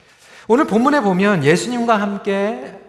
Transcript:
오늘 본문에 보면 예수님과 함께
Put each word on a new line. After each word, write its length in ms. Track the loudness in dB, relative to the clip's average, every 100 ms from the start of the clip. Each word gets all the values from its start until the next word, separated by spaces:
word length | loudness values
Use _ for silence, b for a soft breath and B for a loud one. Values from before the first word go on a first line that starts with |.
| B B B B B
오늘 180 | 0 2
본문에 360 | 2 2 2
보면 420 | 2 2 2 2
예수님과 560 | 2 2 0 -4 0 0
함께 800 | -2 -6 -4 -4 -4 -6 -12 -18